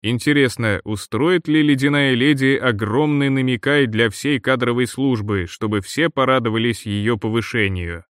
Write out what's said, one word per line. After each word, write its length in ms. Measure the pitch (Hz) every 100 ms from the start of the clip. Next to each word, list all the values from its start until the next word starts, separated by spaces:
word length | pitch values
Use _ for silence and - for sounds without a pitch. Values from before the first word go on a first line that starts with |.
Интересно, 760 | 107 120 - 143 131 - 113 98
устроит 640 | - 107 - 110 151 180 156
ли 160 | 151
ледяная 500 | 147 139 143 143 139
леди 420 | 123 135 139 135 139
огромный 760 | 127 104 104 113 151 147 139
намекай 580 | 135 127 123 - 147 131
для 220 | 107 117
всей 300 | - 143 139
кадровой 460 | 131 131 120 120 123
службы, 640 | - 135 120 104 101 85
чтобы 320 | - 110 104
все 280 | - - 160
порадовались 760 | - 131 131 117 110 117 110 110
ее 320 | 101 107 113
повышению? 880 | 113 113 107 120 98 95 85 85 -